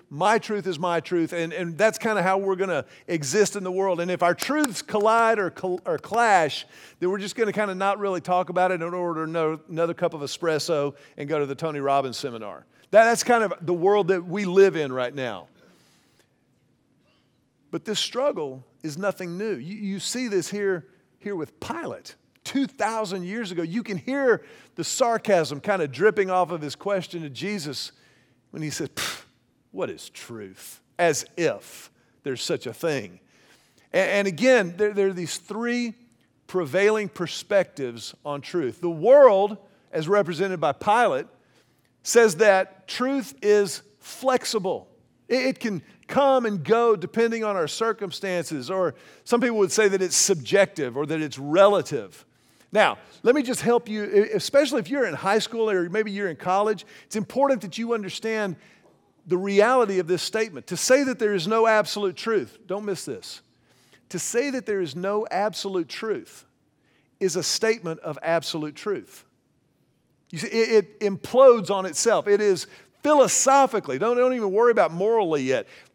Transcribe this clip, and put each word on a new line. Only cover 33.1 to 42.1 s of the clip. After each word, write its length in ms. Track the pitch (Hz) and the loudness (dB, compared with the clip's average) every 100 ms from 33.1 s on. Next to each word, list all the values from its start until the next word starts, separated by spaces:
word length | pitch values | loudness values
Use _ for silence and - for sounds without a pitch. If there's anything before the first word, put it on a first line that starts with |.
| 92 _ _ _ _ _ _ - | -16 _ _ _ _ _ _ -4
A-, 40 | - | 0
and 300 | 185 202 196 | 2 2 0
again, 480 | 156 254 247 175 170 | 0 4 4 2 -2
there, 160 | 208 | -2
there 140 | 202 196 | 0 0
are 60 | |
these 240 | 180 165 - | 0 -8 -10
three 580 | - 208 240 240 233 - _ _ _ _ _ | -10 -6 -4 -4 -4 -10 _ _ _ _ _
prevailing 600 | 185 151 170 202 214 202 | -4 -2 2 2 2 -2
perspectives 1040 | - 165 - - 202 175 - 127 117 - - 151 | -6 -8 -8 0 0 0 -4 -8 -8 -14 -14 -10
on 160 | 143 | -10
truth. 400 | - 180 131 - | -6 -4 -4 -4
The 80 | 175 | -6
world, 680 | 160 196 285 508 196 202 214 _ _ _ | 0 6 10 10 8 0 -4 _ _ _
as 160 | 160 156 | -6 0
represented 520 | 202 170 160 196 180 | 0 0 -2 -4 -2
by 140 | 151 | -2
Pilate, 540 | 135 208 220 226 135 - _ _ _ _ _ _ _ | -2 2 4 4 0 -6 _ _ _ _ _ _ _
says 320 | - | 2